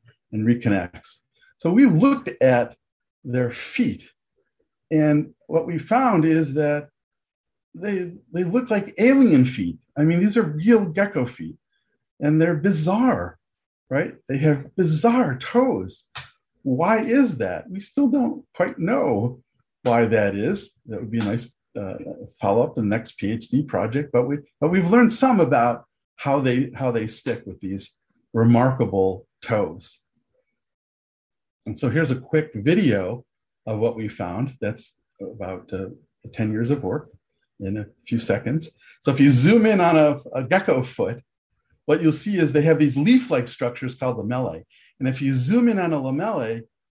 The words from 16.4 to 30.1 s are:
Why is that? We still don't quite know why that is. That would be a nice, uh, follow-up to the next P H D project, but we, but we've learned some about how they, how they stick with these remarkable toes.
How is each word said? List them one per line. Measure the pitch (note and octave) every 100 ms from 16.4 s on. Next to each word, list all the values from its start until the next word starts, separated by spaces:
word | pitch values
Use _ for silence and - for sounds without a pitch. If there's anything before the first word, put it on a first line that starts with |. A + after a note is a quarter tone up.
| _ _
Why | C#3 B2+ F3 A3
is | A3+ B3+ B3 C#3
that? | F#2+ E2+ -
We | F#3+
still | - - C#4
don't | C#4 A#3 - - -
quite | F3+ -
know | E3+ C4+ - G#2 A#2+ - _ _ _ _
why | B2 A#2 A2+
that | A2 G2+ G2+
is. | A#2 G2 - _ -
That | G#2+
would | G#2
be | A#2
a |
nice, | G#2 A#2 - _ _ -
uh, | G2 - - - G#2 -
follow-up | G2+ G#2+ B2 -
to |
the | G#2
next | A2+ A#2 -
P | G2+
H | A2+ -
D | C3
project, | D3 F#2+ G#2+ C3 C#3+
but | A#2+ B2+
we, | C#3+ - -
but | D3+
we've | F#3+ F3
learned | A#3 A#3
some | - C4 G#3+
about | C#3+ C3 A#2+ A#2 _ _ _ -
how | C#3+ C#3
they, | C3 B2 C#3+ C3
how | C3
they | A#2 A2
stick | - C3 A2+ G2+
with | F2
these | F#2+ G2 - _ _ _ _
remarkable | A2+ A#2 A#2 C3 C3 G#2+ G2 F#2+ F#2 - _
toes. | - G#2+ F2 F2 - - _